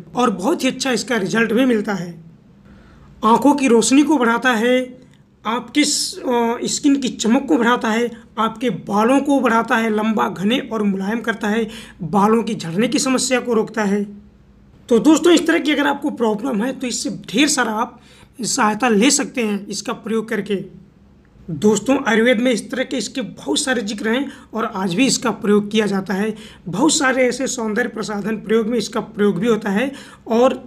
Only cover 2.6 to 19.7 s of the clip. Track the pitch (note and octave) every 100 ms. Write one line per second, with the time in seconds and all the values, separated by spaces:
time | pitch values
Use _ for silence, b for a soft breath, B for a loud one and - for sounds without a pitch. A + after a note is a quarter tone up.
2.6 | B B B B B - A3 A3+ C4+ C#4+
3.6 | C4 A#3 A3 C4+ C#4+ D4+ A#3 A#3 B3+ A3+
4.6 | A#3+ B3+ B3+ - b b _ _ G#3 A#3
5.6 | A3 G3 F#3+ - - - C4+ A#3+ A#3 A#3+
6.6 | A#3 - D4 C#4 A#3+ - G#3+ C4 C4+ D4
7.6 | A#3 B3+ A#3 A3 A#3+ A3+ B - A3 A3
8.6 | B3 E3+ - G#3 A3+ C#4 C#4 C#4 A#3 A3+
9.6 | A3+ A#3 A3+ G#3+ G#3+ A3 A#3 D#3+ G3 C4+
10.6 | C#4 A3 G#3 F#3+ F#3+ A#3 A3 A3 G#3+ A3
11.6 | A3 B B B E3 G3 G#3 A3+ G#3 F#3
12.6 | E3 E3+ A#3+ B3+ C4 B3+ - B3 B3 A3
13.6 | A3 A3 G3+ G3+ G3+ - - _ _ -
14.6 | - - - A3+ B3 D#4+ F4 E4+ - E4
15.6 | C4+ C#4+ - C#4 D4 G3 A#3 G#3 C4+ A3
16.6 | B3 B3+ B3 - C#4+ - - A3 D4+ -
17.6 | A#3 G#3+ B3 - b b b - A3 -
18.6 | G#3+ G#3+ B3+ G#3 B3+ C#4+ C4+ C4 A3 G3+
19.6 | G3